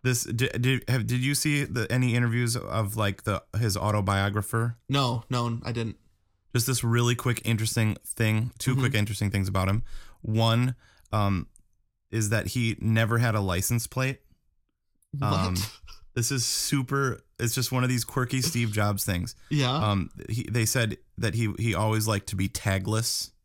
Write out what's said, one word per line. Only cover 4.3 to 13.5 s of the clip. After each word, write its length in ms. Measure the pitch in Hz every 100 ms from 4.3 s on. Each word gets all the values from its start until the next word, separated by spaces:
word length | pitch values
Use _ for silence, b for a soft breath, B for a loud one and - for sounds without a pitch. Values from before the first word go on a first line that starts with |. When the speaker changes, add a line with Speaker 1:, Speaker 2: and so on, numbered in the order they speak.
| 104 101 113 117 117 _
Speaker 2:
No, 360 | 139 131 120 -
no, 300 | 123 120 117
I 80 | -
didn't. 240 | 117 113 - _ _ _ _ _
Speaker 1:
Just 140 | 120 117
this 160 | 123
really 320 | 117 117 120 123
quick, 260 | 127 117
interesting 520 | - 110 110 - 110 - -
thing. 460 | - 110 107 120 -
Two 140 | -
Speaker 2:
Mm-hmm. 80 | 131
Speaker 1:
quick, 140 | 127
interesting 360 | 107 104 101 101
things 160 | 98 95
about 200 | 98 95
him. 140 | 104 B B B B
One, 540 | - 110 113 113 123 123 b b b
um, 360 | 107 101 95 - - _ _ _ _ _
is 180 | 110 104
that 160 | 107 104
he 280 | 123 117 -
never 380 | 110 113 113 117
had 160 | 117
a 60 | 107
license 480 | 98